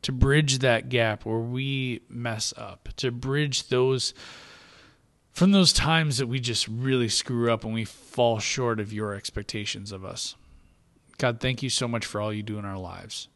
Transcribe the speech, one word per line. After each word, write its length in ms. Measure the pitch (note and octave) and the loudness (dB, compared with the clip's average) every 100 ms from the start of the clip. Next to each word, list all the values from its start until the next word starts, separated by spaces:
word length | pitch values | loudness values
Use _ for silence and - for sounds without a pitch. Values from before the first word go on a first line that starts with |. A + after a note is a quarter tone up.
to 100 | - | -4
bridge 460 | C3 C3+ D3 D3 C3 | 2 6 6 4 4
that 320 | C3 A2+ B2 | 4 4 4
gap 340 | B2 A2+ G#2 | 2 2 0
where 140 | A2+ A2+ | -2 -2
we 640 | A#2 B2 C3+ C3+ B2+ A#2 _ | -2 -4 -2 -2 -4 -6 _
mess 420 | A#2+ A#2+ A2 - - | -8 -6 -4 -6 -8
up, 320 | G#2+ F#2 - - | -14 -14 -14 -4
to 140 | C3 | -4
bridge 580 | A#2+ C3 C#3+ D3 C3 - | -4 -2 0 0 -2 0
those, 440 | B2+ C3 C3 - - - - - - - - - _ _ _ _ | 4 4 2 -2 -6 -20 -18 -20 -20 -20 -20 -20 _ _ _ _
from 220 | - F3+ | 4 6
those 200 | G3+ F3+ | 8 8
times 460 | - C#3+ E3 D#3 B2+ | 6 4 2 2 0
that 80 | B2 | 0
we 140 | C3 | -2
just 280 | A#2+ A2 - | -2 -2 -2
really 400 | A2+ C3 C3 A#2 | -2 0 2 2
screw 420 | - - A#2+ A#2 | 0 -2 0 2
up 140 | A2+ | 0
and 80 | A2 | -2
we 140 | A2+ G#2+ | -4 -6
fall 520 | - - - A#2+ A2 | -12 -8 2 4 4
short 400 | - - A#2+ A2 | -2 -2 0 -2
of 140 | G#2 | -4
your 220 | G#2 G#2 | -4 -4
expectations 760 | G2 - - G#2 A2 G2+ G#2 G2+ | -6 -8 -8 -8 -8 -6 -8 -10
of 120 | G2 | -12
us. 300 | F#2+ - - - - - _ _ _ _ _ - | -12 -10 -10 -12 -20 -20 _ _ _ _ _ -2
God, 240 | B2+ A#2 | -2 0
thank 220 | C3 B2 | -4 -2
you 80 | C3 | -4
so 180 | - B2 | -2 -2
much 160 | A#2 | -4
for 160 | - G#2 | -4 -4
all 140 | G#2+ | -4
you 80 | G#2+ | -4
do 160 | G#2 G#2 | -6 -8
in 80 | G2+ | -8
our 120 | F#2+ | -8
lives 500 | F2+ F2+ G#2+ - - | -10 -12 -12 -14 -14